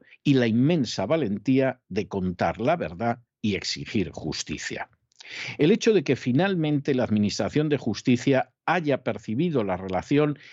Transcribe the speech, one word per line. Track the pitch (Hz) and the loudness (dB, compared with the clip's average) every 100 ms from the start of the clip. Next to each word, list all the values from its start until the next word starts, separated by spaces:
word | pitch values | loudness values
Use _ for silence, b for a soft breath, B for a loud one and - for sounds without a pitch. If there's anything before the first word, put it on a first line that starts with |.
| b b | b b
y | 151 | 2
la | 135 120 | 4 4
inmensa | 113 139 175 113 - 98 | 4 4 2 0 -4 0
valentía | 160 113 101 - 131 131 - _ | 0 0 -4 0 2 2 -4 _
de | 95 92 | -6 -4
contar | 98 92 87 90 85 | -4 -4 -2 -2 -2
la | 123 175 | -2 -2
verdad | 85 87 117 117 _ _ | -4 -4 -4 -4 _ _
y | 110 90 | -4 -4
exigir | - - 73 110 80 | -6 -8 -4 -4 -4
justicia. | - 78 73 - 76 - - - _ _ _ B B B B | -6 -8 -8 -8 -10 -8 -10 -12 _ _ _ B B B B
El | 147 | 4
hecho | 233 233 | 4 4
de | 202 | 2
que | 143 | 2
finalmente | 127 127 127 196 185 151 147 147 | -2 2 2 2 0 0 0 0
la | 127 | -2
Administración | - 107 104 - 98 147 156 | 2 2 2 0 -2 0 0
de | 143 | 0
Justicia | - 104 - 123 - 135 - _ | -2 -2 2 2 4 2 0 _
haya | - 175 147 127 | -2 0 0 -2
percibido | - 107 - 113 175 139 | -2 -6 -6 -2 0 0
la | 98 90 | 0 -4
relación | 95 92 - 143 151 143 B | -4 -6 0 2 2 -2 B